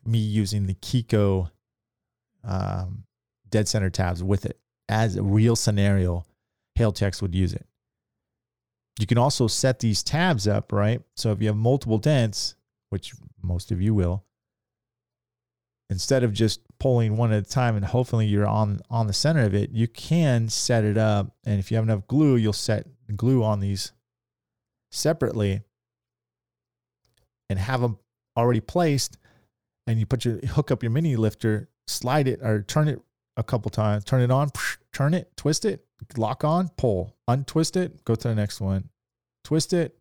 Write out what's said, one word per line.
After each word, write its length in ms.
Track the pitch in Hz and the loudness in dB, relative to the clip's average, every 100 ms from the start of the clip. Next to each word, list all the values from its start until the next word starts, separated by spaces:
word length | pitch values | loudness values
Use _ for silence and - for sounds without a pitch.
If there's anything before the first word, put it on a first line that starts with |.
| 113 | -2
me 120 | 113 | 0
using 480 | 107 107 98 104 95 | 2 0 0 0 -2
the 80 | |
Kiko, 760 | 92 - 123 113 107 101 95 87 _ _ _ _ _ _ _ _ _ | -4 -2 -2 2 2 4 2 -2 _ _ _ _ _ _ _ _ _
um, 600 | - 95 95 95 92 98 - _ _ _ 101 | -6 -4 -4 -6 -8 -10 -16 _ _ _ -4
dead 180 | 110 104 | -2 0
center 220 | 107 95 | 0 -2
tabs 340 | 90 90 87 | -2 -2 -2
with 220 | 95 101 - | -2 -2 -2
it 120 | - _ _ - | -10 _ _ -4
as 280 | 110 110 98 | 0 0 0
a 60 | |
real 320 | 98 107 117 | 2 4 4
scenario. 680 | 117 110 101 101 98 90 87 - _ _ _ _ - | 2 0 2 2 2 0 -2 -8 _ _ _ _ 0
Hail 160 | 110 | 0
Techs 280 | - 98 - | 0 -4 -2
would 140 | 95 | -2
use 180 | 92 90 | 0 0
it. 140 | - - _ _ _ _ _ _ _ _ _ _ _ _ - | -2 -12 _ _ _ _ _ _ _ _ _ _ _ _ -4
You 80 | 104 | 0
can 120 | 120 | 2
also 300 | 135 - 117 | 2 2 0
set 320 | - 131 127 | 2 0 0
these 220 | 113 98 | 0 0
tabs 460 | - 156 180 120 104 | -2 0 2 2 0
up, 240 | 104 - | 0 -2
right? 300 | 104 104 123 - | 0 0 -2 -6
So 160 | - 113 | -6 -2
if 120 | 98 | 0
you 60 | 107 | 0
have 80 | 107 | 2
multiple 420 | 117 139 113 110 | 2 2 2 0
dents, 580 | 151 143 113 - - - _ _ - | 2 2 0 -2 -8 -8 _ _ -8
which 240 | 98 - - - _ | -8 -8 -20 -20 _
most 280 | 92 87 - | -4 -4 -2
of 120 | 90 | -2
you 120 | 104 | 2
will, 300 | 104 87 95 - _ _ _ _ _ _ _ _ _ _ _ _ _ _ _ - | 2 2 -2 -8 _ _ _ _ _ _ _ _ _ _ _ _ _ _ _ -8
instead 320 | 92 - 131 | -4 0 2
of 100 | 120 | 2
just 280 | 104 113 - _ - | 2 0 -2 _ -4
pulling 380 | 135 120 110 104 | 0 2 2 0
one 160 | 117 | 2
at 140 | 107 98 | 0 0
a 20 | |
time 260 | 131 120 | -2 0
and 100 | 107 | 0
hopefully 420 | 98 123 123 113 107 | 0 -2 0 0 2
you're 200 | 101 104 | 2 0
on, 340 | 107 104 101 - | 0 0 -2 -4
on 160 | 117 107 | -2 -2
the 60 | |
center 300 | 92 151 160 | 0 0 2
of 120 | 110 | 2
it, 160 | 101 - | 0 -2
you 180 | 113 113 | -2 -2
can 600 | - - 165 151 117 113 | -4 -2 2 2 2 0
set 360 | - - 117 | -2 0 2
it 120 | 107 107 | 2 2
up. 380 | 110 104 95 - | 2 2 -2 -6
And 140 | 117 101 | -2 -2
if 120 | - | 0
you 60 | 113 | 0
have 80 | |
enough 220 | 110 104 - | 0 -2 0
glue, 300 | 139 147 123 | 2 4 4
you'll 160 | 107 | 2
set 340 | 101 - 104 - _ - 101 | 0 -2 -2 -4 _ -10 -2
glue 260 | 117 131 | 2 2
on 180 | 110 101 | 2 0
these 320 | 101 95 - _ _ _ _ _ _ _ _ _ _ | -2 -4 -8 _ _ _ _ _ _ _ _ _ _
separately 680 | - 147 160 127 110 101 98 - _ _ _ _ _ _ _ _ _ _ _ _ _ _ _ _ _ - | -4 -2 0 -2 0 0 -2 -6 _ _ _ _ _ _ _ _ _ _ _ _ _ _ _ _ _ -8
and 100 | 98 | -6
have 240 | 95 131 | -2 -2
'em 160 | 120 101 _ _ _ 120 | -2 -4 _ _ _ 0
already 240 | 120 113 | 2 2
placed. 580 | - 175 165 139 - - _ _ _ _ _ _ - | 0 0 2 0 -4 -10 _ _ _ _ _ _ -2
And 120 | 113 | -2
you 80 | 107 | 0
put 180 | 123 | 0
your, 120 | 120 110 | -2 -2
hook 320 | 127 151 - | -2 -2 0
up 120 | 131 | 0
your 80 | 117 | 0
mini 260 | 131 165 117 | 0 0 2
lifter, 520 | 107 - 113 107 - _ - | 0 0 -2 -2 -4 _ -10
slide 420 | - 123 151 131 | -6 0 0 0
it 120 | - | -2
or 200 | 113 107 | -2 -2
turn 240 | 101 151 151 | 0 0 0
it 140 | 127 _ _ _ - | -2 _ _ _ -8
a 60 | |
couple 280 | - 113 104 | -4 -4 -4
times, 340 | - 107 104 | -2 0 0
turn 160 | - 131 | 0 2
it 100 | 123 | 2
on, 200 | 131 147 | 2 0
psh, 260 | - - - _ | -4 -8 -8 _
turn 220 | - 143 | -2 0
it, 200 | 175 - - | 0 -4 -4
twist 280 | 147 156 | -2 0
it, 200 | 220 - _ - - 117 | -2 -4 _ -20 -10 -4
lock 280 | 107 123 | -2 -2
on, 240 | 151 175 180 - | 0 0 -2 -2
pull, 400 | 120 92 85 - - | 0 0 -4 -8 -2
untwist 500 | 131 139 160 160 185 | -2 0 -2 0 -2
it, 280 | 180 - | -4 -6
go 100 | - | -4
to 140 | 113 123 | -2 -2
the 60 | |
next 260 | 110 104 - | -2 -2 -4
one, 300 | 95 95 - _ _ _ _ _ | -2 -2 -4 _ _ _ _ _
twist 300 | - 156 - | -2 -2 0
it, 240 | 180 156 _ | -2 -2 _